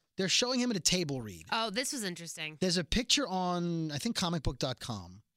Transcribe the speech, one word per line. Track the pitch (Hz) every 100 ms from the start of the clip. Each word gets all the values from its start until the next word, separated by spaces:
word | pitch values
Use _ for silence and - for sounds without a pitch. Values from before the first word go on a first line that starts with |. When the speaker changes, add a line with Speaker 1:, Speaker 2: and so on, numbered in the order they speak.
| _ -
Speaker 1:
They're | 190
showing | - 247 254
him | 247
at | 202
a |
table | - 180 156 135
read. | 110 85 -
Speaker 2:
Oh, | 233 226
this | 196 277
was | 285
interesting. | 202 170 165 - 156 156
Speaker 1:
There's | 185 175
a |
picture | 165 208 254 - 226
on, | 185 180 175 175 165 160
I | 143
think, | 233 233
comic | 175 170
book | 143 135
dot | 135 123
com, | - 104 87 95 -